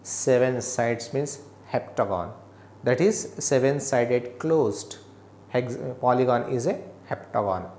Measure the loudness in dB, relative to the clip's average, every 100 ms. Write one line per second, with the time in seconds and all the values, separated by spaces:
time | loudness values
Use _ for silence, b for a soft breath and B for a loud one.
0 | -8 -2 4 4 4 2 -4 -2 0 -2
1 | -4 -4 -4 -8 -16 -20 -4 -4 -4 -2
2 | 0 0 -4 -10 -20 B B B 0 4
3 | 2 2 -6 -6 0 4 4 0 0 0
4 | 2 0 0 -6 0 2 2 -2 -10 -16
5 | -18 -20 -20 -20 -4 -2 -2 -6 -8 0
6 | 2 4 4 2 0 -2 -2 -4 -8 -20
7 | -10 -10 -4 -2 0 -2 -6